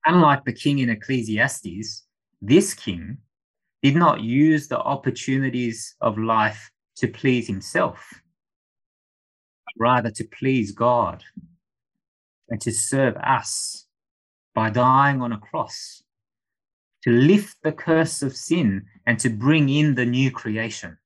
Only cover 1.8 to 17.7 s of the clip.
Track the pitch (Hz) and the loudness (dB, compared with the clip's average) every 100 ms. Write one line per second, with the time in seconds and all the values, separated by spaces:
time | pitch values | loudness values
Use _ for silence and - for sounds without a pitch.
1.8 | 110 - _ _ _ _ 101 156 202 - | -12 -14 _ _ _ _ 4 4 4 -6
2.8 | - 87 78 131 _ _ _ _ _ _ | -8 -8 -10 -14 _ _ _ _ _ _
3.8 | 139 151 170 - 110 131 156 156 - 123 | 2 4 2 2 -2 2 4 2 -2 -6
4.8 | - 139 127 120 - 135 131 123 120 113 | -4 -2 -4 -4 -4 -2 0 -2 -6 -6
5.8 | - _ 113 107 113 113 107 107 - _ | -14 _ -4 -2 0 2 0 -2 -20 _
6.8 | _ - - - 135 123 110 95 - 87 | _ -6 -6 -2 0 0 -2 -8 -4 -4
7.8 | 90 - - - _ _ _ _ _ _ | -4 -6 -20 -20 _ _ _ _ _ _
8.8 | _ _ _ _ _ _ _ _ - - | _ _ _ _ _ _ _ _ -20 -2
9.8 | 117 127 110 - 107 - 135 131 104 - | 2 2 0 -8 -14 -4 -2 0 -2 0
10.8 | 117 123 95 - - - - _ _ _ | 2 2 0 -6 -18 -20 -20 _ _ _
11.8 | _ _ _ _ _ _ _ 107 - 107 | _ _ _ _ _ _ _ -8 -4 -4
12.8 | - 135 131 - - 127 - - - - | -2 0 0 0 -2 -2 -2 -8 -10 -12
13.8 | _ _ _ _ _ _ _ - 110 107 | _ _ _ _ _ _ _ -4 -2 2
14.8 | 127 131 139 135 120 107 104 160 - - | 4 4 4 0 -4 -6 -8 -8 -8 -12
15.8 | - - _ _ _ _ _ _ _ _ | -18 -20 _ _ _ _ _ _ _ _
16.8 | _ _ - 117 143 202 - - 156 | _ _ 2 4 6 4 2 -6 -6